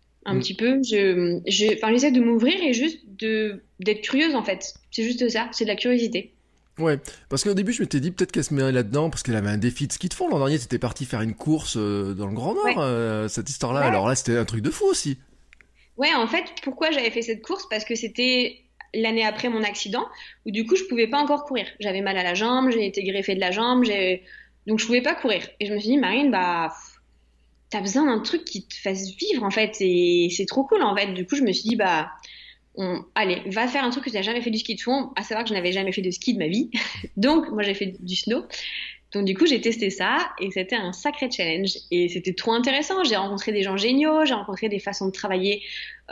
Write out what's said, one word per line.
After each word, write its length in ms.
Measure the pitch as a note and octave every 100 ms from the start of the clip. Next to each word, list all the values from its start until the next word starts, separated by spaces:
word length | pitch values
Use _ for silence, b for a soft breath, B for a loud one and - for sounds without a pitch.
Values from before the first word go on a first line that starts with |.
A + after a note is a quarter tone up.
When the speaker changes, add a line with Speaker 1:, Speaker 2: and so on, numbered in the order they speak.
| _ _ -
Speaker 1:
Un 80 |
Speaker 2:
Mm. 60 | C3
Speaker 1:
petit 140 | B2
peu, 260 | F#3 A3+ C4+
je, 580 | B3+ G#3+ G3 F3+ F3 F3 F3
je, 280 | G3+ G#3+ G#3+
enfin, 140 | A3
j'essaie 200 | A#3 D4
de 100 | B3+
m'ouvrir 400 | A#3 A#3 A#3+ F#4+
et 120 | E4
juste 240 | A#3 D4+ D#4+ G#3+ F#3+
de, 440 | A3 A3 G#3+ G3+ - -
d'être 220 | F#3 G#3+
curieuse, 320 | - C4 D#4+
en 80 | C#4
fait. 320 | - F#3+ - - _
C'est 140 | -
juste 220 | A3+ A#3+ B3
ça, 180 | G#3+ A#3+
c'est 120 | -
de 40 | A3
la 60 | G3
curiosité. 560 | B3 B3 A#3 F3+ - _ _ _ _ -
Speaker 2:
Ouais, 200 | D#3+ C#3+ B B B
parce 140 | C3+
qu'au 100 | G#3
début, 180 | G3 G3+
je 80 | A#3
m'étais 160 | G#3 D3
dit 100 | C#3+
peut-être 220 | F3+ F3+
qu'elle 120 | -
se 80 | C#3+
met 180 | C#3 C3+
là-dedans 380 | B2+ G#2+ C3+ D#3+
parce 120 | -
qu'elle 140 | - A2
avait 120 | G#2
un 80 | G#2
défi 300 | A#2+ A#2+ C#3+
de 60 |
ski 160 | - F#3
de 40 |
fond. 140 | - F4+
L'an 100 | F#3
dernier, 200 | C3+ D3+
t'étais 200 | A#2+ A#2
partie 280 | A#2+ - C3
faire 160 | A#2
une 120 | A2
course, 420 | G#2+ - D#3 - A#2
euh, 360 | G#2 G2+ G2
dans 120 | G2 G2+
le 80 |
Grand 180 | A2 C3+
Nord, 100 | F4+
Speaker 1:
Ouais. 100 | A#3+ A#3+
Speaker 2:
euh, 500 | C#3 A#2 A2+ G#2+ G#2+
cette 200 | - G#2+
histoire-là. 320 | - C3 C3
Speaker 1:
Ouais. 40 | C#3
Speaker 2:
Alors 200 | G2 G#2
là, 100 | C3
c'était 200 | - A#2
un 80 |
truc 160 | A2+ A2+
de 100 | A#2
fou 140 | D#4+
aussi. 320 | G4 F#4 D3+ C3+ - - _ - _ b b -
Speaker 1:
Ouais, 160 | C#4+
en 120 | D4+ A3+
fait, 180 | E4+ F4 -
pourquoi 280 | - B3+ D#4+
j'avais 200 | D4 A#3
fait 120 | A#3+
cette 180 | A#3 A3
course ? 240 | - C#4+ -
Parce 140 | G#3+
que 100 | G#3+
c'était 640 | A#3 A3 - B3 B3+ B3 - _ _ -
l'année 300 | A3+ A3+ A3+
après 240 | A3 G#3+ B3
mon 140 | A3+
accident, 420 | G#3+ G3+ G#3 A#3 A4 B B B -
où 40 |
du 160 | G#3 A3+
coup, 100 | F#4+
je 80 |
pouvais 220 | F#4+ A#3 A3+
pas 120 | C#4+
encore 260 | C#4+ C#4+
courir. 220 | C#4+ B3+ F#3 -
J'avais 200 | G#3 F#3+
mal 160 | G3 F#3+
à 40 |
la 120 | F3+
jambe, 360 | F3+ A3+ B3+ C4
j'ai 160 | A3+ G#3
été 160 | F#3+
greffée 320 | F#3+ G3 G3
de 60 | F#3+
la 100 | F#3
jambe, 320 | G3 A#3+ B3+
j'ai, 400 | A#3+ G3+ F#3 F3+ B B B _ -
donc 120 | A3
je 60 | A3+
pouvais 160 | A#3+
pas 120 | B3+
courir. 320 | E4 C4 F#3+ - -
Et 60 | G#3
je 60 |
me 60 | G#3
suis 120 | G#3
dit, « 60 | C#4
Marine, 320 | G3 A3 C#4+
bah, 380 | G3+ F3+ E3+ D#3+
pff, 240 | - - - _ _ _ _ _ _ _
t'as 100 | G#3+
besoin 240 | G3 A3+ D4+
d'un 140 | A3
truc 240 | A3 E4
qui 200 | - G3 -
te 80 | -
fasse 340 | G3 F#3+ F#3+ F#3+
vivre, 260 | G4+ D#4+
en 80 | G3+
fait, 260 | G#3 G#3+ -
et 500 | F#3+ F3 F3 F3 F3
c'est 120 | F3 G3
trop 180 | -
cool, 180 | C4+ G#4+
en 140 | B3 G3
fait. » 160 | G3
Du 120 | F#3 F3+
coup, 100 | C#4+
je 60 |
me 100 | B3
suis 160 | - G#3+
dit, « 80 | A3+
Bah, 320 | F#3+ E3 E3 B B B B B _ -
on... 260 | F#3 F3+ -
allez, 280 | - G3+ F3+ G3
va 160 | G3 B3
faire 160 | C#4
un 60 | B3
truc 140 | B3
que 60 | C4+
t'as 120 | G#3+
jamais 180 | F#3+ A#3+
fait 100 | A#3+
du 80 | A3
ski 160 | G#3+ G3+
de 40 |
fond », 300 | - C4+ B3+ -
à 60 |
savoir 220 | G#3 A3
que 60 | A3+
je 40 |
n'avais 180 | G3+ F3
jamais 200 | F#3 F#3+
fait 80 | F3+
de 100 | F#3
ski 220 | F3+ -
de 60 | G3+
ma 100 | D#3+
vie. 220 | G3 D4 B B
<laughs> 220 | B B -
Donc, 320 | A#3+ D#4+ D#4
moi, 120 | G#3+
j'ai 120 | G3+
fait 200 | G3 G3 F3+
du 160 | F3+ F#3
snow. 280 | - F3 - B B B B B _
Donc, 120 | G3+
du 100 | G3
coup, 120 | F#3+ E4+
j'ai 140 | B3
testé 260 | A#3 A3+ G3+
ça 300 | F#3+ F#3+ C4+ F4 -
et 120 | G3
c'était 260 | F#3 F#3 A#3+
un 160 | F#3
sacré 380 | F3+ D4 C#4+ C4
challenge. 400 | B3+ E3+ D#3+ G3 - -
Et 180 | F3 F3
c'était 240 | F3 F3+
trop 180 | F3 A3+
intéressant. 500 | A3+ A#3+ C4+ D4+ F#4+
J'ai 120 | D#4+ G#3+
rencontré 360 | G3 G3+ -
des 100 | G#3
gens 160 | G3 F#3+
géniaux, 480 | G#3+ C4 D#4 D#4 D#4
j'ai 80 |
rencontré 340 | A#3 F#3+ F#3+ A3
des 100 | G#3
façons 280 | G3+ G3 F#3+
de 60 |
travailler, 500 | F#3 G#3 F#3+ F#3+ G3+ B B B B -